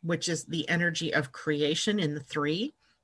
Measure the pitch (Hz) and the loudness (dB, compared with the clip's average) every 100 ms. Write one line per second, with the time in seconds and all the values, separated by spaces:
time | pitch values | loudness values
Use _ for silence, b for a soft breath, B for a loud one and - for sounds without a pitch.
0 | 170 170 180 160 - 165 - 170 175 160 | -2 -2 0 -2 -2 -4 0 2 2 0
1 | 165 127 127 - - 147 147 160 214 208 | 0 0 -2 -4 -2 2 2 2 2 2
2 | 156 147 135 156 147 165 277 - _ _ | 0 -2 -4 -2 0 0 -2 -8 _ _